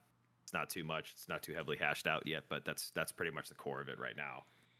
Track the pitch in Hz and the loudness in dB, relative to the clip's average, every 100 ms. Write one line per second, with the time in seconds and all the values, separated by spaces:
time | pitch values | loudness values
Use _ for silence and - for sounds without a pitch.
0 | - _ _ _ - 82 71 - 80 80 | -20 _ _ _ -4 -2 0 -2 0 0
1 | - - - 80 - 78 73 73 76 73 | -2 -10 -2 -2 0 -2 0 4 4 4
2 | 78 80 - 78 - 73 - 78 - 85 | 4 4 4 0 0 -2 0 -2 -2 0
3 | 80 - 85 76 - 73 73 67 69 65 | 0 2 0 0 -6 -6 -4 -2 -4 -4
4 | 62 57 71 65 - - - _ | -4 -2 -6 -6 -12 -20 -20 _